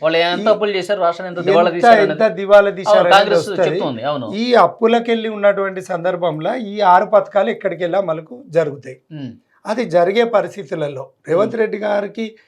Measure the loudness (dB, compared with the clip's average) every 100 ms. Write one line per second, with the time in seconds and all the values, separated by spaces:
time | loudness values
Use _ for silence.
0 | -2 0 0 0 0 0 0 -4 -4 -2
1 | -2 -2 -8 -6 0 2 2 2 4 4
2 | 4 0 -2 -2 6 6 6 0 2 2
3 | 6 4 4 0 0 0 0 0 -4 -6
4 | -6 -6 -6 -6 2 4 4 2 0 0
5 | 0 -2 -4 0 0 0 -4 -6 -8 -4
6 | -4 -2 -4 -4 -6 -6 -8 0 4 4
7 | 4 2 2 0 -2 -2 -6 -4 -2 -2
8 | -4 -6 -8 -20 -4 -2 -2 -6 -14 -18
9 | _ -14 -14 -16 _ _ -8 -6 0 2
10 | 2 0 0 0 -2 -8 -10 -8 -6 -8
11 | -14 _ -2 0 0 -2 -4 -4 -4 -4
12 | -4 -8 -10 -12